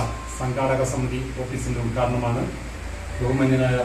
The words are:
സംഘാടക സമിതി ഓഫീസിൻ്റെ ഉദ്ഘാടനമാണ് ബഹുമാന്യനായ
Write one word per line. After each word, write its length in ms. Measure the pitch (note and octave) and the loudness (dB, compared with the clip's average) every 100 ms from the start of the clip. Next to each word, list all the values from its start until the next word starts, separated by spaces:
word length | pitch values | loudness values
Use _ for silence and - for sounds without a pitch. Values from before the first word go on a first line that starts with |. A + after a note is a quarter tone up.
| A2+ - - - | 0 -2 -8 -4
സംഘാടക 420 | B2+ C3 C3 C3 B2 | -2 0 2 2 2
സമിതി 280 | B2+ B2 B2+ B2+ B2+ | 0 0 -2 -4 -4
ഓഫീസിൻ്റെ 380 | B2+ B2 A#2+ A#2 | -4 -4 -2 -2
ഉദ്ഘാടനമാണ് 580 | A2+ B2 B2 B2 A#2+ A#2 - - - - - - - - | 0 2 2 2 2 0 -2 -4 -8 -8 -8 -8 -8 -2
ബഹുമാന്യനായ 580 | B2 C3+ C3 C3 B2+ B2 | 0 4 4 4 4 2